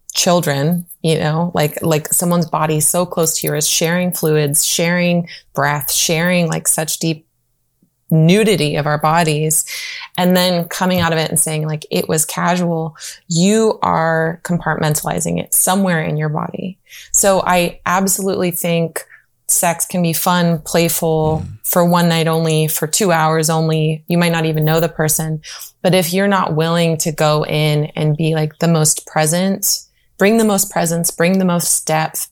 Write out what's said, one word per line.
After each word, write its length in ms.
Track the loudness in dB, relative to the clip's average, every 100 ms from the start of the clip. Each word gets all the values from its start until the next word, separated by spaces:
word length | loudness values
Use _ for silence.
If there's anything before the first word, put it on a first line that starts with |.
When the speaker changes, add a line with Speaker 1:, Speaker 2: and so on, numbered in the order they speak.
| -10
Speaker 1:
children, 720 | -2 2 2 2 0 0 -2 -4 -4
you 160 | -2 0
know, 320 | 0 0 -2
like, 260 | 0 -2 -2
like, 300 | 0 0 0
someone's 340 | -2 0 0 0
body 340 | -2 0 0
so 260 | 0 0 -2
close 320 | -2 -2 -2
to 80 | -2
yours, 220 | -2 -2
sharing 440 | 0 0 0 -2
fluids, 520 | -2 0 2 2 0
sharing 640 | 0 0 0 2 2 0 -2 -10 -8
breath, 380 | -2 0 -2 -2
sharing, 560 | -2 0 0 0 0 0
like, 180 | -2 -2
such 320 | -2 -2 -4
deep 300 | -4 -4 -10 _ _ _ _ _ _ _ 0
nudity 680 | 4 6 4 4 2 0 -2
of 100 | -2
our 120 | 0
bodies, 680 | 2 2 2 0 0 -2 -4 -8 -12 -12 -10 0
and 180 | 2 4
then 320 | 2 0 -4
coming 320 | -4 0 2
out 140 | 2
of 40 | 0
it 120 | 0
and 100 | -2
saying, 260 | -2 -2 -4
like, 200 | -6 -4
"It 200 | -4 -2
was 160 | -2 -2
casual," 680 | -2 0 0 0 -2 -4 -8 -16 -14 -4
you 520 | 2 2 4 2 0
are 580 | 0 0 0 0 -2 -4
compartmentalizing 960 | -4 -2 -2 -2 -2 -2 -4 -4 -4 -4
it 140 | -2
somewhere 480 | -2 0 2 0 0
in 160 | -2 -2
your 100 | -4
body. 500 | -4 -6 -8 -10 -12 _ -20 -6
So 300 | 0 2 2 2
I 340 | 0 0 -2 -2
absolutely 640 | 0 0 -2 -2 -2 -2
think 520 | -2 -2 -2 -2 -6 -14 -20 _ _ -4
sex 380 | 0 0 -2 -2
can 160 | 0
be 100 | 0
fun, 460 | 0 2 2 2 0
playful, 840 | 0 0 2 0 0 2 0 0
Speaker 2:
Mm. 160 | -4 -10
Speaker 1:
for 220 | -2 2 4
one 220 | 4 4
night 200 | 2 0
only, 400 | 0 0 0 0
for 180 | -2 -2
two 260 | 0 2
hours 360 | 2 2 2 2
only. 560 | 0 0 0 0 -2 -2
You 100 | 0
might 140 | 2
not 120 | 0
even 200 | 0 0
know 140 | 2 4
the 120 | 2
person. 500 | 0 -2 0 -4 -6 -10 -16 -18 _
But 140 | 2
if 180 | 2 2
you're 160 | 0 2
not 260 | 2 0
willing 440 | 0 0 2 2 0
to 140 | -2
go 340 | 0 0 0 0
in 400 | 0 2 0 -2 -2
and 180 | 0
be, 200 | 0 0
like, 240 | 0 -2 0
the 100 | 2
most 380 | 2 2 -2 -4
present, 760 | 0 0 2 0 -2 -2 -4 -6 _ _ 0
bring 180 | 2 4
the 80 |
most 260 | 4 2 0
presence, 400 | -2 -2 0 -2
bring 280 | 0 2 2
the 60 |
most 420 | 2 0 0 -2 0
depth, 420 | -2 -2 -6 -6